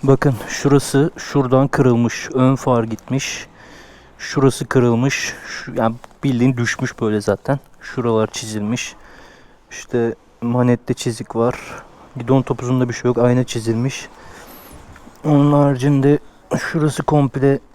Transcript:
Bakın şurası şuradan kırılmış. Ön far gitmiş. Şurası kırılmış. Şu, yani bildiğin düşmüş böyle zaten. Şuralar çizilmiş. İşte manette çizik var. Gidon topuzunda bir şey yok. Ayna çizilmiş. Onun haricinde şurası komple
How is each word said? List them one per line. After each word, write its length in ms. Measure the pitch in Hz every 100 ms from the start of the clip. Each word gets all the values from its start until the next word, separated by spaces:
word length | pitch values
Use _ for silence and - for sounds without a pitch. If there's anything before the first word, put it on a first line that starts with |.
Bakın 320 | 139 135 147 120 -
şurası 640 | - 139 139 - 139 160 -
şuradan 520 | - 143 127 131 139
kırılmış. 600 | - 127 117 117 - -
Ön 220 | 131 127 135
far 280 | - 120
gitmiş. 640 | 113 110 - 131 - - - - - - - - - -
Şurası 480 | - - 135 - -
kırılmış. 680 | 131 120 117 135 - - - -
Şu, 280 | - -
yani 200 | - 113 117 - -
bildiğin 320 | 143 120 123 123
düşmüş 440 | 117 - 127 -
böyle 200 | 113 107
zaten. 380 | 101 98 - 139 - -
Şuralar 460 | - - 120 110 107
çizilmiş. 680 | - 110 107 104 123 - - - - - - - _ _
İşte 440 | - - 120 117 - _ _
manette 540 | 120 123 123 120 -
çizik 420 | 123 - 113 - 113
var. 180 | 117 - - - - - - 131
Gidon 260 | 117 135
topuzunda 460 | 123 120 123 127 123
bir 60 |
şey 140 | 117 123
yok. 100 | 117
Ayna 260 | 123 123
çizilmiş. 640 | 123 120 110 113 127 - - - - - - - - - - - - -
Onun 280 | 160 147 147
haricinde 680 | 143 143 131 139 139 139 147 - _ _ 147
şurası 440 | - 170 151 -
komple 560 | 147 151 139 135 135 139 -